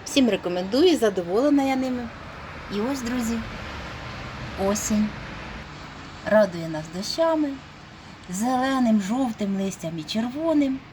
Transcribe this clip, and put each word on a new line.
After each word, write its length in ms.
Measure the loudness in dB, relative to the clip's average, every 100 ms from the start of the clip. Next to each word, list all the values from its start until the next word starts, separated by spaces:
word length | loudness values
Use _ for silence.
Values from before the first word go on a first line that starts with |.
Всім 240 | 2 4 4
рекомендую, 680 | 4 0 -2 0 4 6 6
задоволена 640 | 4 2 0 2 6 4
я 140 | 4 2
ними. 320 | 0 -2 -4 -10 -14 -12 -12 -12 -6
І 60 | -2
ось, 220 | -2 -2
друзі, 360 | -2 -2 0 -2 -4 -8 -10 -10 -10 -10 -10 -10 -10 -10 -8 -2 0
осінь 420 | 0 2 2 2 -2 -10 -10 -10 -12 -12 -14 -14 -14 -16 -10 4
радує 420 | 6 6 0 -6
нас 160 | -6 -6 -8
дощами, 520 | -4 2 2 4 0 -4 -14 -18 -18 -18 -18 -18 -8
зеленим, 680 | -2 0 2 2 4 4 4
жовтим 600 | 2 0 0 -2 -2 0
листям 380 | -2 -4 -6 -6
і 40 |
червоним. 760 | -4 -2 -2 -2 2 4 4 0 -6